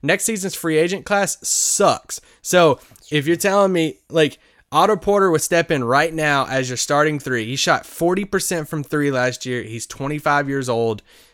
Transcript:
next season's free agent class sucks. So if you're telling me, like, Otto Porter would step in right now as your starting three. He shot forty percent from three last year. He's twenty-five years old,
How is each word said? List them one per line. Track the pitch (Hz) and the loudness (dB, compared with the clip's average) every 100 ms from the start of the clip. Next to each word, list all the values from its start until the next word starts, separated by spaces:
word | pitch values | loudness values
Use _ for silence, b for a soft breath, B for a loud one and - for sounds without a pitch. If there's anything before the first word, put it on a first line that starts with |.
next | 143 196 | -2 -2
season's | - 214 190 - | -2 -4 -6 -4
free | 165 156 | 0 2
agent | 170 185 165 | 2 -2 -2
class | 202 190 - - | -2 -2 -4 -4
sucks. | - - - 185 117 - - b b | -2 -2 2 2 2 -6 -16 b b
So | - 180 160 127 B B - | 0 4 4 2 B B -4
if | 151 143 | -2 0
you're | 165 | 0
telling | 196 202 190 | 2 4 4
me, | 180 160 - _ | 2 0 -4 _
like, | 160 151 - b b _ | 2 2 0 b b _
Otto | 151 196 214 | 2 2 2
Porter | 202 202 190 | 2 2 4
would | 156 | 2
step | - 170 170 | 2 0 2
in | 147 | -2
right | 120 139 165 | 2 2 2
now | 160 151 139 - | 0 0 0 0
as | 131 127 | -2 -4
your | 123 | -6
starting | - 147 151 147 | 0 2 2 -2
three. | 135 123 110 | -4 -4 -4
He | 135 | -2
shot | - 143 - | 0 0 -2
forty | - 170 190 202 | -2 0 0 -2
percent | 190 - 175 147 | -4 -2 -4 -4
from | 156 | -8
three | 135 151 143 | -4 -2 0
last | 135 127 123 127 | 0 -2 -4 -6
year. | 123 | -6
He's | 107 113 - | -8 -12 -12
twenty-five | - 139 151 151 143 139 | -8 -8 -4 0 0 0
years | 139 127 | -4 -2
old, | 117 117 104 b b b | 0 0 -2 b b b